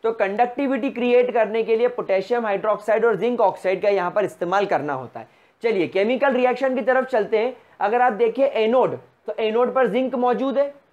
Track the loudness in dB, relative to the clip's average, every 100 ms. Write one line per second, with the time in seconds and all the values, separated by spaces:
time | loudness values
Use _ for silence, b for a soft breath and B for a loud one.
0 | -4 -2 -2 0 0 0 -2 -2 -4 -2
1 | 2 4 2 2 0 0 0 2 0 -2
2 | -2 -2 0 -2 -2 -2 -2 -2 0 2
3 | 2 2 -2 2 0 0 -4 0 0 0
4 | 0 -2 -2 -4 -2 0 0 -2 -2 -6
5 | -8 -14 -18 b b b -2 0 0 0
6 | 0 2 2 2 0 2 0 0 0 0
7 | 2 -2 0 0 -2 -6 B B -2 2
8 | 2 2 0 2 0 2 2 4 2 -2
9 | -14 _ -12 -4 -2 0 0 2 0 0
10 | -2 0 0 0 0 0 -2 -4 _